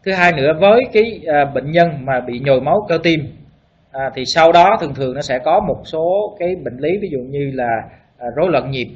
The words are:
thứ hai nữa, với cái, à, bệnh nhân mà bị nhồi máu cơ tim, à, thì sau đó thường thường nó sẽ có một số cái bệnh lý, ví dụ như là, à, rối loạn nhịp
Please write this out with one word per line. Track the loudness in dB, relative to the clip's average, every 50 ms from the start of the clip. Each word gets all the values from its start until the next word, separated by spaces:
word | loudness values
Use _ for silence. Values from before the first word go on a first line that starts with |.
| _
thứ | -2 0
hai | 4 4 2
nữa, | 4 4 2 2 2 4
với | 6 6 6 6 4 2 2
cái, | 2 2 2 -2 -8 -4
à, | 0 2 2 2
bệnh | 2 -2 -6 -6 0
nhân | 2 2 2 2 0 -6 -4
mà | -4 -4 -4
bị | -4 -6 -8 -4
nhồi | 0 2 2 2
máu | 2 0 0 0 0
cơ | -2 -4 0 0
tim, | 0 0 0 -4 -8 -14 -20 -20 _ _ _ _ _ _ _ _ _
à, | -10 -8 -8 -8 -6
thì | -8 -8
sau | -2 2 4 4 6
đó | 8 8 6 6 4 0
thường | -2 -6 -6
thường | -6 -6 -4 -4
nó | -6
sẽ | -4 -4 -4 -2
có | 0 0 0 0 0
một | -2 -6 -6 -8
số | -8 -6 -4 -2 0 0 -2 -2 -4 -6 -6
cái | -4 -4 -4
bệnh | -6 -8 -12 -10
lý, | -6 -4 -2 -2 -2
ví | -4 -6
dụ | -6 -8
như | -8 -8 -6 -6 -6 -4 -4
là, | -4 -4 -4 -4 -4 -6 -12 -20 _ _ _ _
à, | _ -12 -8 -4
rối | -2 -2 0
loạn | 0 -2 -2 -2
nhịp | -6 -6 -8 -8 -12